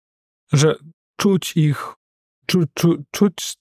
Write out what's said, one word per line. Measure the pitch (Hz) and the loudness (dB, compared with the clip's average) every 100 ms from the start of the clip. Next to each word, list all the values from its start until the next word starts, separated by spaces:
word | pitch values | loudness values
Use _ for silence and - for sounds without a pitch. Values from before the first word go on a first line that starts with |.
| _ _ _ _ _ | _ _ _ _ _
że | 143 151 - 156 _ _ - | 2 2 0 -8 _ _ -2
czuć | 196 190 - 170 | 0 0 0 0
ich, | 151 139 - - _ _ _ _ - | 0 -2 -8 -16 _ _ _ _ -2
czu-, | 180 156 | -2 -2
czu-, | - 170 156 143 | 0 0 0 -6
czuć | - 208 - - - | 0 0 0 -12 -10